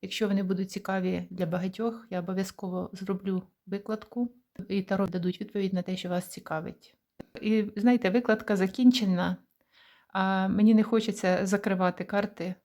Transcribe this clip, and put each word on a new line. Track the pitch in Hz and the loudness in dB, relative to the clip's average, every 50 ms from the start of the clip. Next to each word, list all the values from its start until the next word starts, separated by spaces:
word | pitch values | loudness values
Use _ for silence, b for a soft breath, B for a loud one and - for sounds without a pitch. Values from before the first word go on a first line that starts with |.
Якщо | - 190 196 - 220 202 | -10 -8 -4 -2 0 0
вони | 202 196 196 | 2 0 0
будуть | 185 190 185 196 190 | 0 -2 -2 -2 -4
цікаві | - 196 190 - 190 190 185 185 185 175 180 - | -6 -10 -6 -4 -4 -2 0 -2 -2 -2 -4 -8
для | 185 180 180 | -6 -6 -4
багатьох, | 165 170 180 175 190 185 - 220 233 233 233 - - | -2 -2 -2 -2 -4 -4 -4 -4 -4 -4 -6 -12 -8
я | 190 180 | -8 -6
обов'язково | 170 175 190 185 196 190 - - - 185 180 185 180 - - | -4 -4 -2 -2 -2 -4 -6 -10 -10 -6 -6 -6 -6 -6 -10
зроблю | 180 190 185 196 185 190 196 190 185 185 - _ _ _ | -12 -6 -4 -4 -4 -2 -2 -2 -2 -4 -6 _ _ _
викладку, | - 196 202 202 - 220 214 - - - 240 240 240 240 _ _ _ _ _ 190 190 | -8 -8 -8 -6 -6 -8 -8 -8 -10 -6 -4 -4 -4 -6 _ _ _ _ _ -8 -4
і | 190 202 | -2 -2
таро | 190 - 196 190 196 190 | 0 0 0 0 0 0
дадуть | 185 185 170 180 185 - | -2 -2 -2 -2 -4 -4
відповідь | 208 202 - 208 196 190 190 | -8 -8 -6 -4 -2 0 -2
на | 180 | -2
те, | 180 - 185 185 | -2 -4 -6 -6
що | - 180 | -4 -2
вас | 180 175 180 - | -2 -2 -4 -4
цікавить. | - - - - 160 156 160 - - _ _ _ _ _ _ _ _ _ - _ _ - | -12 -16 -10 -6 -6 -6 -6 -8 -12 _ _ _ _ _ _ _ _ _ -20 _ _ -6
І, | - 214 214 220 214 208 214 | -2 0 2 2 0 -2 -4
знаєте, | - 202 240 247 240 - 185 | 2 4 4 4 6 4 4
викладка | 180 233 240 - 220 220 - - 214 | 2 2 2 2 0 0 2 -2 0
закінчена, | 190 185 185 190 - 254 247 247 - 226 196 185 175 180 175 180 - _ _ _ _ b b b b b b b b b b | 2 2 0 0 6 6 6 6 6 2 2 2 2 2 0 -2 -4 _ _ _ _ b b b b b b b b b b
а | _ 196 190 190 190 190 190 190 | _ 0 0 2 2 2 2 2
мені | 190 196 208 214 226 | 2 6 6 8 8
не | 220 214 | 8 6
хочеться | 214 - 226 220 226 196 - - 185 185 180 196 | 4 2 0 2 0 -4 0 2 2 2 2 2
закривати | 190 190 202 202 220 190 185 185 180 175 - 180 | 0 0 0 0 0 0 2 2 0 0 -2 -8
карти. | - - 202 202 208 - - 165 180 185 _ _ | -4 -2 -2 -2 -2 -4 -6 -8 -8 -8 _ _